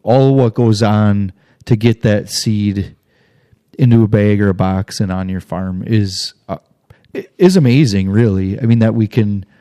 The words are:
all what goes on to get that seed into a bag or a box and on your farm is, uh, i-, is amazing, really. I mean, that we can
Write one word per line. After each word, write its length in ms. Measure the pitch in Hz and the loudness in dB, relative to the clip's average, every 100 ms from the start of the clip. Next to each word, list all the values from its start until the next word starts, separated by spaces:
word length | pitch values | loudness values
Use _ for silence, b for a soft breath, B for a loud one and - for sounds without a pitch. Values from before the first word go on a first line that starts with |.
all 320 | - 127 135 135 | 0 2 4 2
what 180 | 120 | 0
goes 280 | 107 117 104 | 2 0 2
on 520 | 113 107 107 101 98 - b b - | 0 2 2 0 -4 -10 b b -2
to 100 | 113 | 0
get 260 | 113 110 | 0 0
that 260 | 113 104 - | 0 -2 -4
seed 640 | - - 107 101 98 - - _ _ _ _ _ _ _ - | -6 -4 -2 -2 -4 -6 -12 _ _ _ _ _ _ _ -2
into 260 | 127 117 | 2 4
a 40 | 107 | 4
bag 340 | 107 104 104 | 2 2 2
or 60 | 101 | 0
a 60 | |
box 480 | 92 95 95 95 - | 0 -2 -2 -6 -6
and 100 | 101 | -6
on 160 | 92 92 | -6 -6
your 140 | 92 | -8
farm 420 | - 85 92 92 - | -8 -8 -8 -8 -2
is, 480 | 113 98 92 - - - | -2 -2 -6 -12 -14 -14
uh, 100 | 95 _ _ _ b b | -14 _ _ _ b b
i-, 140 | - - - | -14 -12 0
is 200 | 185 185 | 2 4
amazing, 520 | 131 127 143 98 95 | 2 2 2 0 0
really. 480 | 101 117 95 95 98 | 0 2 0 -4 -4
I 60 | |
mean, 160 | 113 117 | 0 2
that 160 | 110 110 | 2 0
we 120 | 107 | -2
can 380 | - 104 101 95 b | 0 -2 -2 -10 b